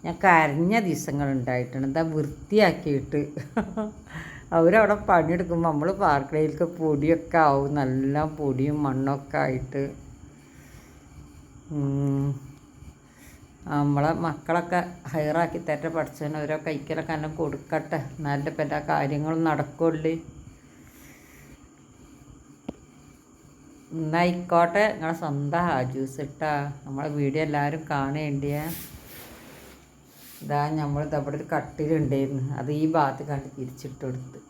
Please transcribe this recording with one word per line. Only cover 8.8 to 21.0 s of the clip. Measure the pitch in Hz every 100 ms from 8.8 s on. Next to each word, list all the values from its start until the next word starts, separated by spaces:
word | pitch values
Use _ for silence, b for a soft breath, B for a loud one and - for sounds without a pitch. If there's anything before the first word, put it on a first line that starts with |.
മണ്ണൊക്കെ | 143 131 135 143 - 147
ആയിട്ട്. | 143 131 - 143 139 - - - - B B B B B B B B B B B - - -
ഉം. | 151 139 139 143 139 139 139 - - - - - - B B B B B - -
നമ്മളെ | 147 143 143 147
മക്കളൊക്കെ | 165 170 151 - 170 175 180 175 - -
ഹൈറാക്കി | 160 151 156 165 165
തരട്ടെ | - 147 165
പഠിച്ചവന്. | 165 147 - 147 156
ഓരോ | 147 156
കൈക്കലൊക്കെ | 151 147 135 160 151
എല്ലാം | 156 156 156
കൊടുക്കട്ടെ. | 151 143 - 156 - 160 131
എന്നാലേ | - 151 143 143
ഇപ്പം | 147
എല്ലാ | 147 147 147
കാര്യങ്ങളും | 151 143 147 151 160
നടക്കുള്ളൂ. | 165 147 143 - 165 160 156 165 - - - B B B B B